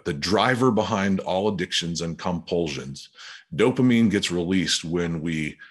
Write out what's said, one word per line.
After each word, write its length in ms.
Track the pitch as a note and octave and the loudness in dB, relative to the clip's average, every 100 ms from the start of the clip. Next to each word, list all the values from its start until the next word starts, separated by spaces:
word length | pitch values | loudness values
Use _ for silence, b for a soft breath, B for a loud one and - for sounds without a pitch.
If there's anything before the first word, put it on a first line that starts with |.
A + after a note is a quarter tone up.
the 100 | - | -6
driver 580 | D2 E2+ G2+ A#2 B2 C3 | -4 0 4 4 4 4
behind 480 | A2 G2+ G#2+ G2 F#2+ | 4 2 0 2 0
all 280 | - F#2 G#2+ | 0 -2 0
addictions 520 | G2 F2+ - E2+ E2 | -2 -2 -4 -4 -4
and 180 | E2+ D#2+ | -6 -6
compulsions. 920 | F#2 F2 - F2 E2 C2+ C2+ C#2 - B B B B | -4 -4 -2 -2 -2 -4 -10 -14 -16 B B B B
Dopamine 560 | - A#2 B2+ B2+ A#2 A2+ | 2 2 4 4 6 4
gets 220 | G2 - | 2 0
released 520 | F2 E2+ F#2+ D#2 - | -2 0 0 0 -2
when 360 | D#2+ F2 E2+ E2 | -2 -2 -2 -4
we 360 | E2 D#2+ D2+ - B | -4 -4 -6 -8 B